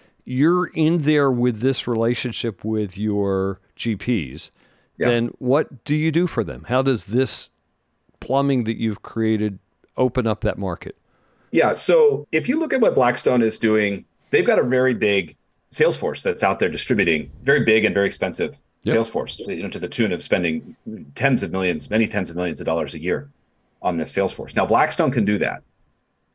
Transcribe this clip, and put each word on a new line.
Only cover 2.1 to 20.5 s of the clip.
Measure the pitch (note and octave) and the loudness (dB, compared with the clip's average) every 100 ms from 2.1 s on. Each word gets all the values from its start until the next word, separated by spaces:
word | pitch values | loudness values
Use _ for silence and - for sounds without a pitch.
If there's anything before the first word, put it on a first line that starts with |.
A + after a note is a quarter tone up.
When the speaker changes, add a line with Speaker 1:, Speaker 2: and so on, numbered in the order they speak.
| A#2+ B2 - A#2 G2 | 0 -4 -6 -6 -6
Speaker 1:
with | A2 A2 G2+ F#2 | -4 -2 -2 -4
your | G#2+ G2+ G2 F#2+ G2 F#2+ _ - | -2 0 0 0 -2 -4 _ -8
G | A#2 | -4
Ps. | G2+ - A2 C2+ D2+ - _ _ _ _ - | -2 0 -2 -2 -8 -14 _ _ _ _ -2
Speaker 2:
Yeah. | B2 | 0
Speaker 1:
Then | A#2 A#2 - | 0 -2 -4
what | B2 C#3+ - B2+ | 0 0 0 -6
do | - | -4
you | D3+ D#3 | 0 0
do | D3+ F3+ | 0 0
for | - | -2
them? | F2 C2 D#2 | -4 -6 -2
How | B2+ | 0
does | C3+ A#2 | 2 0
this | - A#2 C3 - - _ _ _ _ _ _ _ | -2 0 0 -2 -6 _ _ _ _ _ _ _
plumbing | - C3+ C#3 C3 | -2 0 2 0
that | A2 A2+ | 0 -2
you've | A2+ G2+ | -2 -4
created | - A2+ A2 G#2+ G#2+ F#2+ _ _ _ - | -6 -2 0 2 0 -4 _ _ _ -2
open | B2+ B2+ A2+ | 0 0 0
up | G#2 | 0
that | G#2+ F#2 | -2 -2
market? | G2 E2+ - - _ _ _ _ _ | -4 -6 -10 -16 _ _ _ _ _
Speaker 2:
Yeah. | D#3+ A#2 | 2 2
So | - - E3+ D3 C#3 - | 2 4 6 6 4 0
if | D#3+ D3+ | -2 0
you | D#4 | -2
look | D4+ | 0
at | C4 | 2
what | G#3 C3+ | 2 4
Blackstone | B2 B2 C#3+ B2+ | 2 2 2 2
is | A2 - | 2 2
doing, | A2 G#2+ G2+ G2 - _ _ | 2 2 2 -2 -10 _ _
they've | D3+ | 0
got | F#3 G3+ | 4 2
a | |
very | B2 B2+ C3 | 2 2 2
big | A2 G#2 G2+ E2 - _ _ _ | 2 2 0 -2 -10 _ _ _
sales | - D#3+ - | 0 2 2
force | E2 D2 | -4 -4
that's | G2 F2 | -4 0
out | G2 G2 | 0 2
there | F#2 | 0
distributing, | D#2 - A2 E2+ D#2 C#2+ - | 0 0 2 2 0 -2 -6
very | C3+ C#3+ | 0 2
big | - A2 | 4 4
and | G#2 | 4
very | G2 G2 | 2 0
expensive | - F#2+ F2 D#2 - _ _ | -2 -4 -4 -6 -6 _ _
Speaker 1:
Yep. | G#2+ | -2
Speaker 2:
sales | A2 A2 | 0 0
force, | D#2 - - | -4 -6 -8
you | G2 E2+ | -10 -8
know, | G2 | -8
to | F2+ | -8
the | - | -6
tune | - G#2+ | -2 -2
of | F2 | -2
spending | - G2 E2+ | -2 -2 0